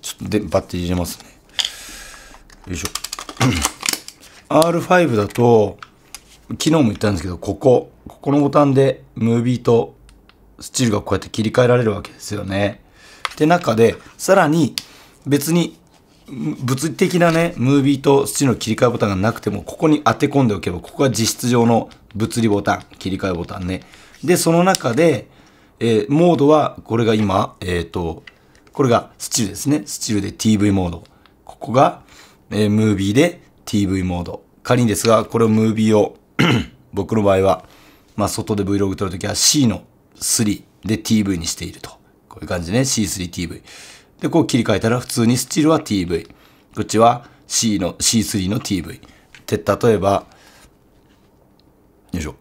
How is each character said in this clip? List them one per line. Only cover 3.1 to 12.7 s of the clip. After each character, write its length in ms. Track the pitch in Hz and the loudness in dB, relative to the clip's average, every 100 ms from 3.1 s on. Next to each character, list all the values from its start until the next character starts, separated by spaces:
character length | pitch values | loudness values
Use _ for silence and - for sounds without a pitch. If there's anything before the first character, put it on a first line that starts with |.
| - - - 123 87 73 - - - - - - - _ | -14 -16 -2 -2 0 -4 -6 -8 -8 -12 -20 -20 -20 _
<clears throat> 0 | |
ア 180 | 147 165 | 2 2
ー 40 | |
ル 100 | 170 | 0
フ 60 | - | 2
ァ 160 | 180 | 4
イ 40 | 165 | 4
ブ 100 | 113 | 2
だ 100 | 101 | -2
と、 500 | - 120 117 101 - - _ _ - _ - _ | 2 4 6 4 -4 -20 _ _ -20 _ -20 _
昨 140 | - - | -4 0
日 60 | |
も 120 | 160 | 2
言 100 | 123 | 2
っ 20 | 98 | 0
た 120 | 107 | -2
ん 40 | |
で 40 | 92 | -2
す 60 | |
け 60 | 90 | -6
ど、 80 | 87 | -8
こ 180 | - 95 | -6 0
こ、 360 | 135 120 - _ - | 4 2 0 _ -20
こ 100 | - | -10
こ 100 | - | -2
の 100 | 143 | 2
ボ 80 | 143 | 2
タ 160 | 139 143 | 2 2
ン 80 | |
で 300 | 135 135 - - - | 4 2 0 -10 -4
ム 220 | 113 117 | 0 0
ー 40 | |
ビ 140 | 117 123 | 0 -2
ー 60 | |
と 340 | - 117 - - - _ _ _ _ _ | 2 2 0 -8 -20 _ _ _ _ _
ス 100 | - | -12
チ 140 | - | -2
ー 40 | 123 | 0
ル 60 | |
が 80 | 104 | 0
こ 100 | - | -2
う 20 | 95 | -4
や 20 | |
っ 40 | |
て 80 | - | -4
切 140 | - | -4
り 80 | 110 | 0
替 120 | 117 | 2
え 40 | 123 | 4
ら 100 | 123 | 4
れ 60 | |
る 80 | 110 | 2
わ 100 | 101 | -2
け 100 | - | -8
で 80 | - | -16
す 140 | - | -12
よ 100 | 101 | -10
ね。 380 | 95 98 101 | -6 -2 -2